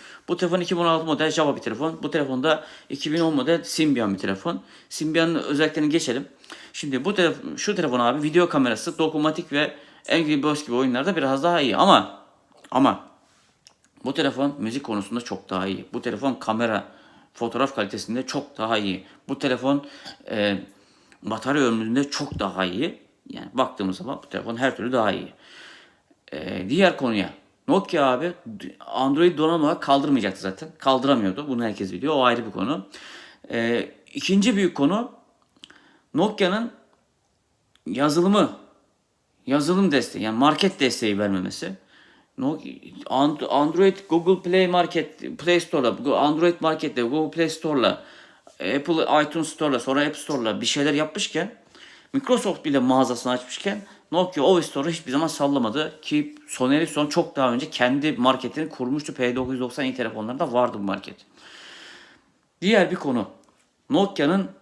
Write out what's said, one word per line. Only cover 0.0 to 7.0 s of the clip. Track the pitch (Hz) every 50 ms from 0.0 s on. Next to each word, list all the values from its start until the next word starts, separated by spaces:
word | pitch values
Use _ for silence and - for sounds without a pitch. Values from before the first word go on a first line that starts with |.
| - - - - _
Bu | - 175
telefon | - 185 165 180 185
iki | 175 175 185
bin | 170
on | 175
altı | 165 165 160 165
model | 160 147 139 156 160
Java | 156 165 156 143 131
bir | -
telefon. | - 117 110 120 147 165 160 - 156
Bu | 143
telefonda | 170 156 139 131 131 127 131 160 151 - - - - - - -
iki | 135 135 - 151
bin | 156 170
on | 165 160 151
model | 131 123 156 165 151 -
Symbian | - - 165 160 151 135 120 110 101 98
bir | 92
telefon. | - 190 196 190 - 170 170 196 - - - - - -
Symbian'ın | - - 156 156 156 165 165 170 165
özelliklerini | 143 - 127 147 139 160 147 - 165 151 147
geçelim. | 151 165 - 131 113 139 143 - - _ - - - - - - -
Şimdi | - 151 143 135 123